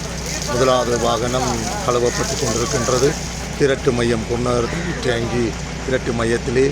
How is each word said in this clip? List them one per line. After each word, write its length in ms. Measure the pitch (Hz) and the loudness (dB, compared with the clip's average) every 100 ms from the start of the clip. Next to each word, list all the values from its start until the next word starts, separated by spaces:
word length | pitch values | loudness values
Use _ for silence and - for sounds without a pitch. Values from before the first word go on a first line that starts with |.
| - - - - - | -6 -6 -6 -6 -2
முதலாவது 480 | - 131 127 117 120 117 | 2 4 4 2 2 2
வாகனம் 420 | 117 123 127 123 117 110 - - | 0 0 0 0 -2 -4 -4 0
கழுவப்பட்டு 480 | 120 120 - 123 - | 2 2 0 -2 -2
கொண்டிருக்கின்றது. 720 | 123 110 117 131 120 123 139 160 - - - - | -2 0 0 0 0 2 2 0 -6 -6 -6 0
திரட்டு 320 | 139 135 139 120 | 2 2 2 2
மையம் 300 | 120 117 107 | 2 0 0
குருநகர் 400 | 120 123 120 117 165 175 170 | -2 0 0 0 -2 -4 -4
டேங்கி 420 | 135 117 117 120 117 - - - | -2 0 0 0 0 -2 -6 -6
திரட்டு 280 | - 127 - 117 | -2 -2 0 0
மையத்திலே, 480 | 113 117 135 123 139 | 2 0 0 2 2